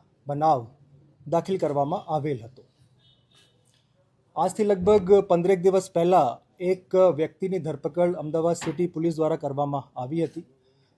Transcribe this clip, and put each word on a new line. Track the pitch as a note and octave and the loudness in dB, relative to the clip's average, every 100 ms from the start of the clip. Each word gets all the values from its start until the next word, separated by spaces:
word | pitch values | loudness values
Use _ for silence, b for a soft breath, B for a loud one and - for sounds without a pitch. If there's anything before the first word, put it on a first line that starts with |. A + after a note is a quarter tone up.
| _ _ C#3 | _ _ -10
બનાવ | C#3+ D#3 C#3 A2+ _ _ _ _ _ - | -2 2 0 -2 _ _ _ _ _ -4
દાખલ | E3 E3+ F#3+ | -4 -2 -2
કરવામાં | G3+ C#3+ C#3+ F#3+ - | -2 -2 -2 -4 -4
આવેલ | D#3 D3 B2+ | -4 -4 -6
હતો. | A2+ - _ _ _ _ _ _ _ _ _ _ _ _ _ _ _ _ _ D#3+ | -10 -20 _ _ _ _ _ _ _ _ _ _ _ _ _ _ _ _ _ -4
આજથી | F3+ - | -2 0
લગભગ | G#3 G3 F3+ G#3+ F3+ | 0 2 4 4 6
પંદરેક | G3+ G3 F3 F3 F#3+ | 4 6 2 2 2
દિવસ | F#3 F#3+ F#3 | 2 2 0
પહેલાં | E3+ F3 F3+ C3+ A#2 _ - | -2 4 4 2 -2 _ -8
એક | F3+ F#3 - F#3 | -4 -4 0 4
વ્યક્તિની | F#3 C#3+ D#3 - F#3+ F#3 | 4 4 -4 -4 -6 -4
ધરપકડ | D#3+ C#3+ D#3+ E3+ F3 F3+ | -6 -6 -6 0 0 -2
અમદાવાદ | D3+ D#3+ E3 E3+ | -4 -2 0 -2
સિટી | E3+ D3+ F3 | -4 -4 -4
પોલીસ | D#3 E3 D#3 | -2 -2 0
દ્વારા | D#3 D#3+ | -2 -2
કરવામાં | D3 C3+ C#3+ C#3+ - - | -4 -4 -4 -4 -8 -12
આવી | B2+ E3 | -8 -4
હતી, | D#3+ E3 F3 _ _ _ _ | -4 -6 -18 _ _ _ _